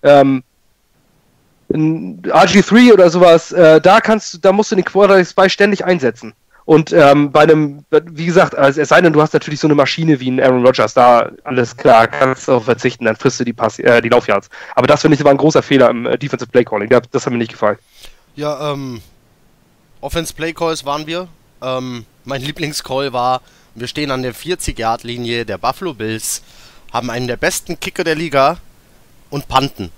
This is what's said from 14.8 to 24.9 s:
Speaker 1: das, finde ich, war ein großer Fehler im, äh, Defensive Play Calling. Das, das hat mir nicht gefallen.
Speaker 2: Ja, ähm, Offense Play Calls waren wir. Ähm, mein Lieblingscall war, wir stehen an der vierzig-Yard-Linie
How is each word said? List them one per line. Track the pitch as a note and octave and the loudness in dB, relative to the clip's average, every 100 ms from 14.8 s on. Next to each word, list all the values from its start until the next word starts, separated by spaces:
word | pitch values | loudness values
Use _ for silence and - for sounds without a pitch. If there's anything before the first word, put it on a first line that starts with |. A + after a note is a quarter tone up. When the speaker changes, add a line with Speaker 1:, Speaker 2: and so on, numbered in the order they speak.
| B2 | 0
Speaker 1:
das, | D3 | 2
finde | D#3 C#3+ | 2 2
ich, | |
war | D3 | 2
ein | C#3 | 2
großer | D3 D3+ | 2 0
Fehler | - C#3 B2 | 0 2 2
im, | A#2+ A#2+ | 0 -6
äh, | C3 | -6
Defensive | C#3+ B2+ A2+ | -6 -10 -2
Play | B2+ | -2
Calling. | A#2+ G#2+ G#2+ | -2 -6 0
Das, | B2 - | 0 0
das | C3 | -8
hat | - | -6
mir | A#2+ | -6
nicht | A2+ | -6
gefallen. | - G#2 G#2 _ _ - _ _ | -4 -6 -6 _ _ -20 _ _
Speaker 2:
Ja, | - D3 C#3+ D3 | -12 -10 -8 -8
ähm, | C#3+ C3+ A#2 - _ _ _ _ _ _ _ _ _ | -8 -10 -14 -20 _ _ _ _ _ _ _ _ _
Offense | C#3+ E3+ D#3+ | -10 -8 -8
Play | - D#3+ | -10 -10
Calls | D#3 E3+ D#3+ | -6 -6 -6
waren | C3+ D3 D#3 | -8 -8 -8
wir. | E3 F#3 D#3+ _ _ | -12 -12 _ _ _
Ähm, | B2+ B2+ B2+ B2 G#2+ _ | -8 -8 -8 -14 -18 _
mein | - C#3 | -12 -10
Lieblingscall | C3+ D3+ D3+ D3 - C3+ C#3 | -10 -10 -10 -10 -8 -8 -6
war, | B2 B2 B2+ _ _ _ | -4 -4 -4 _ _ _
wir | A2 A#2+ | -16 -12
stehen | - D3 | -8 -6
an | C3 | -6
der | B2+ | -6
vierzig-Yard-Linie | A2+ D#3 F3 - - A2+ | -10 -10 -8 -8 -6 -6